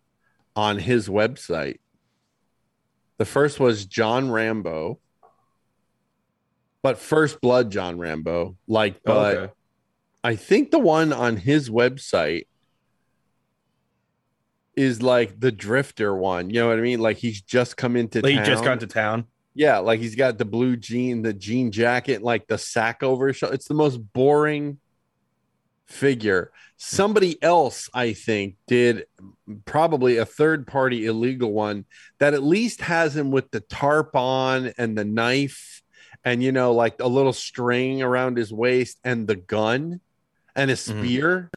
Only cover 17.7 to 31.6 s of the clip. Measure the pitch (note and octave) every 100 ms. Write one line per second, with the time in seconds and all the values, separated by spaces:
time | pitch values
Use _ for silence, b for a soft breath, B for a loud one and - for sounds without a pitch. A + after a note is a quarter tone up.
17.7 | - B2 A#2+ A#2 A#2 C3+ C#3 G#2+ G#2+ B2
18.7 | A#2+ A2 A2+ G#2+ A2+ A2+ _ _ C3+ D3+
19.7 | G#2+ G2+ A2+ A#2 A2 C3 A2 G#2+ A2+ B2+
20.7 | A#2+ G#2 A#2+ B2+ A#2+ A2 G2 G2 B2 B2
21.7 | G#2 A#2 B2 C#3 A2 A#2 A2+ - G#2+ -
22.7 | A#2 A2 A#2 C#3 B2+ C3+ C3 G#2+ C3 -
23.7 | D3+ D3+ B2 G#2 B2+ C3+ D3 D3+ D3 D3
24.7 | C#3+ _ _ _ _ _ _ _ _ _
25.7 | _ _ - C#3 B2 G#2+ F#2 - b b
26.7 | - - - G3+ G#3+ F#3 D#3 D#3+ E3+ C3
27.7 | - - B2+ A#2 G#2 - G#2+ G2+ F#2+ -
28.7 | B2 A#2+ A2 - _ G2 _ - G#2 -
29.7 | D3 E3 D3+ B2+ A#2 A2 - D3+ D#3 B2
30.7 | C#3 C3 A#2+ A2 A2 B2 C3 A#2 G#2